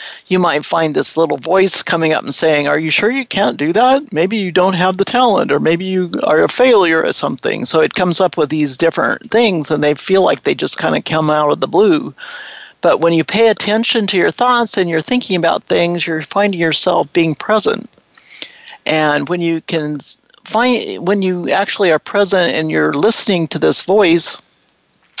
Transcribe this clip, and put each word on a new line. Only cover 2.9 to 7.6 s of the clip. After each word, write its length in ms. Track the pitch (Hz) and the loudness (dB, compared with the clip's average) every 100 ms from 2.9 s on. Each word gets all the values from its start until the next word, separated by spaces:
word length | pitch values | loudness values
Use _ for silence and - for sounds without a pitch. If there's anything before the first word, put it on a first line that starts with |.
sure 180 | 151 208 | 0 0
you 160 | 269 247 | -2 -4
can't 320 | - 233 233 | -2 -2 -2
do 160 | 147 | -2
that? 400 | 185 254 269 294 | 2 2 2 0
Maybe 240 | 156 190 220 | -2 -2 -2
you 140 | 185 | -2
don't 220 | 170 185 | 2 2
have 240 | 180 185 185 | 2 0 0
the 80 | 196 | -2
talent, 460 | 247 254 190 151 | 2 2 2 0
or 80 | 143 | 0
maybe 260 | 147 170 190 | 2 0 0
you 260 | 185 175 175 | -2 -2 -2
are 200 | - 156 | 2 2
a 40 | - | 2
failure 560 | - 254 226 175 160 | 2 4 4 4 2
at 120 | - - | 0 -2
something." 500 | 147 156 - - | -4 -4 -4 -4